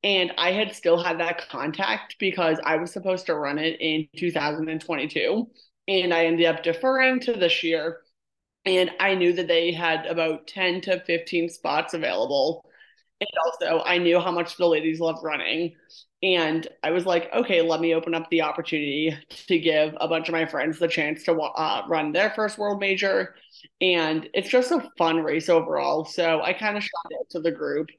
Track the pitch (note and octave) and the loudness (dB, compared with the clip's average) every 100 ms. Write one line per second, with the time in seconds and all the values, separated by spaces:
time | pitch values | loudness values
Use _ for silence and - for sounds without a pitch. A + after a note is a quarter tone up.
0 | G3+ G3 F3 - F3 F#3+ G#3 - E3+ E3+ | 2 2 0 0 0 0 -2 -2 2 4
1 | F3 E3 E3+ E3+ - C3 C#3+ D#3 G3 G#3+ | 2 -2 -2 -4 -8 -6 -6 -2 -2 -2
2 | - - G3 F#3 E3 D#3+ - D#3 E3+ G3+ | -6 -4 -2 2 0 0 0 -2 -2 -6
3 | F#3+ F#3 F#3 D3+ C#3+ D3 D#3+ - D#3+ D#3 | -4 -4 -2 -2 -2 -2 -2 -2 -2 -2
4 | D#3 - F3 D#3+ C#3+ D3+ D#3 D#3+ - D3+ | -4 -4 -2 0 -2 -2 -4 -6 -4 -4
5 | D3+ D3+ G#2 G3+ A#3+ _ _ _ - F#3+ | -4 -2 0 0 -2 _ _ _ -2 0
6 | F3+ E3+ E3 E3 E3+ E3 E3 E3 C4 C4 | 2 2 2 4 4 2 -2 0 0 4
7 | C4 B3+ B3 A3 F3 E3 E3 E3 D#3 E3 | 2 2 -2 0 2 2 0 -2 -2 -8
8 | _ _ _ _ _ _ G3 F#3 F3+ - | _ _ _ _ _ _ 0 2 2 2
9 | F#3+ F#3+ F3 F3 E3+ E3+ E3+ E3 E3+ D#3+ | 2 4 2 2 2 2 2 0 0 0
10 | E3 E3+ D#3+ D#3 - - F#3 F3+ F#3+ F3+ | -2 -2 0 -2 -8 -2 -2 0 -2 -2
11 | - E3+ E3 F3 E3 - E3 D3+ D#3+ E3+ | 0 -2 0 -2 -2 -4 -2 -2 -2 -4
12 | D#3 F2+ B2 C#3+ C#3 E3+ _ _ - _ | -2 -2 0 2 2 -2 _ _ -20 _
13 | _ _ - - E3 E3 E3 E3 - F3 | _ _ -6 -2 -2 -2 0 0 2 2
14 | F3 F3 F3 E3+ E3+ - F3 D#3 D#3+ D#3+ | 4 4 2 -2 -4 0 2 2 0 -2
15 | E3 D#3+ D#3+ D3 E2+ D3+ E3+ - _ - | -2 -2 -6 -4 -2 -2 -4 -6 _ -20
16 | - _ F#3+ F3+ D#3 D#3+ D#3+ - D3+ F3 | -20 _ 2 2 2 0 -4 -6 -2 0
17 | F3+ F3+ G3 A#3 A#3+ F3+ E3 D#3+ E3 E3 | 2 0 0 -2 2 2 4 2 2 0
18 | E3 E3 E3 E3 D#3 D3+ E3 D#3 D3 C#3+ | 0 -4 0 0 0 -4 -4 -4 -2 -2
19 | D#3 D3 - - - F3 D#3+ D3+ D#3 D#3 | -2 -4 -14 -20 0 2 4 2 2 0
20 | D#3 E3 D#3+ E3 D#3 D3+ D3 D#3 E3+ E3 | -2 -2 -2 -2 -2 -2 -4 0 -2 0
21 | D3+ D#3 - E3 D3+ - D#3 G2+ - E3 | -2 -2 0 0 0 -2 -2 -2 -2 -2
22 | D3+ D#3 G#3 G#3+ G#3+ G#3 G#3 G3 G3 F#3+ | 0 0 0 0 -4 -2 -4 -2 0 0
23 | G3 F#3+ F#3 - _ - - _ F#3 F3 | 2 0 -2 -10 _ -20 -20 _ 2 4
24 | D#3+ D#3 - - F#3+ B3 B3 E4+ - - | 2 -2 -2 -4 2 2 4 0 -2 0
25 | E3 E3 D3+ D3+ D#3+ E3 E3 D3+ C#3 D3+ | 2 2 0 -2 4 4 4 -2 0 -2
26 | D#3 - E3 D#3+ - F#3 G#3+ G#3 G3+ F3 | -2 -2 0 2 0 -2 -2 -4 -6 -8
27 | - D3+ - E3+ D#3+ D#3 D3 C#3+ D#3+ | -8 -10 -8 -2 -2 -2 -4 -2 -4